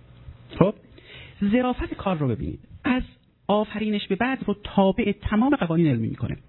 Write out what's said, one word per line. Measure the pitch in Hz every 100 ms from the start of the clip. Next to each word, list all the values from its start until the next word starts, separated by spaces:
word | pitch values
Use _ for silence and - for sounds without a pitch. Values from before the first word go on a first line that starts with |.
| - - - - - -
خب، | 180 - - - - - - - 202
ظرافت | 240 254 247 349
کار | - 196 165
رو | 135
ببینید. | 110 - - - -
از | 294 254 - - _ _ -
آفرینش | 208 214 208 214 208 -
به | 190
بعد | 240 262 208
رو | 202
تابع | - - 190 190 202
تمام | 196 - 214 262 285
قوانین | 170 165 160
علمی | 117 113
می‌کنه. | - 117 113